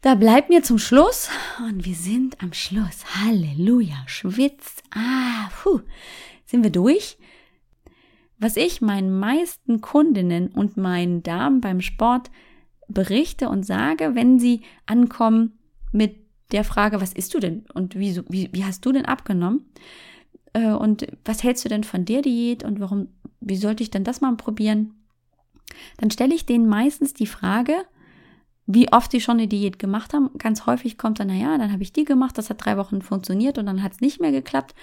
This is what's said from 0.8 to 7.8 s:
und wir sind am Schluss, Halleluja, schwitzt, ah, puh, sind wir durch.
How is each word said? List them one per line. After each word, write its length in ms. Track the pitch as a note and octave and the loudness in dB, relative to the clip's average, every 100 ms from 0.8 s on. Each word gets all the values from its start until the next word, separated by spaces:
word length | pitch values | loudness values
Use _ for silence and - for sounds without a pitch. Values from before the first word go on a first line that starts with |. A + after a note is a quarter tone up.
| - B3+ F4+ - - - - - A#3 | 6 6 6 4 -6 -8 -10 -10 -8
und 200 | G3 F3+ | -6 -6
wir 80 | |
sind 480 | E3+ F3 A#3 C4 - | -6 -4 -2 -2 -4
am 100 | F3+ | -10
Schluss, 540 | E3 - G3 G3+ - - | -8 -6 -2 -4 -6 -10
Halleluja, 920 | F#3+ G#3 A3 D#3 C#3+ F#3 B3 G3+ C#3 C3 | -2 0 2 0 0 2 4 2 -4 -10
schwitzt, 760 | - F#3 G#3 C#4 C#4+ - - _ | -8 -6 0 0 0 -20 -20 _
ah, 540 | G#3+ A#3 C4 B3+ A#3 G3+ - | -6 -2 -2 -2 -4 -8 -4
puh, 180 | - E4 - - - - - - | 0 0 -2 -16 -18 -20 -20 -20
sind 180 | _ B3 | _ 2
wir 80 | A3 | 2
durch. 460 | E3+ F#3+ F4 - - - - _ _ _ _ | 4 4 2 0 -16 -20 -20 _ _ _ _